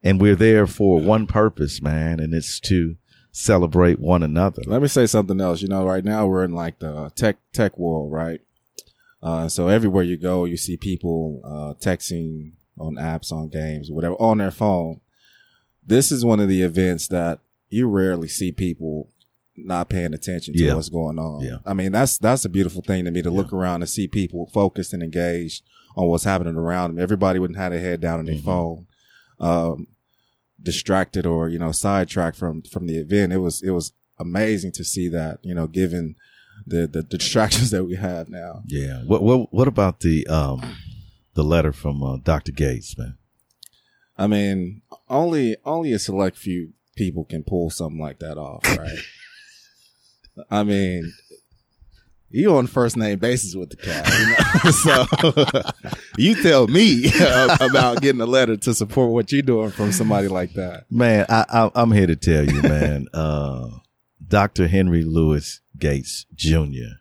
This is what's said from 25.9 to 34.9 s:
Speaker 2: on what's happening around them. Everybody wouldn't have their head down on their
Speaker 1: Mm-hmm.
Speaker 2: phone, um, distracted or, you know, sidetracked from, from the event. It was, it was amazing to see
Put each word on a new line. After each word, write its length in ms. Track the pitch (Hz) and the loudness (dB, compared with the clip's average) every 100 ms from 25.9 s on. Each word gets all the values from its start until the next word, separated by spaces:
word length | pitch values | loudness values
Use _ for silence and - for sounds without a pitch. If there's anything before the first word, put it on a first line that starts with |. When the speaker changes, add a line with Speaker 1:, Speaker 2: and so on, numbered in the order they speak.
| - | -2
Speaker 2:
on 120 | 90 | 0
what's 160 | 85 | 2
happening 320 | 104 95 87 80 | 0 -2 -2 -4
around 360 | 82 90 90 | -4 -2 -4
them. 80 | 82 | -4
Everybody 380 | 90 101 95 92 | -2 2 2 0
wouldn't 180 | 92 92 | -2 -4
have 140 | 92 | -6
their 100 | 85 | -4
head 180 | 90 87 | -4 -4
down 200 | 82 82 | -4 -4
on 60 | 80 | -4
their 100 | 78 | -6
Speaker 1:
Mm-hmm. 100 | 78 | -2
Speaker 2:
phone, 400 | 90 85 82 90 _ _ _ _ _ | -2 -4 -8 -16 _ _ _ _ _
um, 480 | 85 85 85 - - _ _ _ _ _ _ _ | -2 0 0 -4 -12 _ _ _ _ _ _ _
distracted 640 | - 85 - 95 90 98 87 | -8 -8 -2 0 0 -2 -2
or, 240 | 82 82 | 0 -2
you 80 | 85 | -4
know, 140 | 82 | -4
sidetracked 640 | 80 101 98 87 - 85 - | -2 0 0 0 -2 -4 -4
from, 240 | 90 80 | -8 -8
from 240 | - - 87 | -10 -8 -6
the 120 | 80 | -6
event. 340 | 76 101 95 | 0 0 2
It 60 | 92 | 0
was, 240 | 90 78 | -2 -4
it 80 | 95 | -4
was 200 | 90 80 _ _ _ | -4 -4 _ _ _
amazing 540 | 85 90 110 107 92 | -6 -2 -2 -2 -4
to 100 | - | -10
see 240 | 85 | -8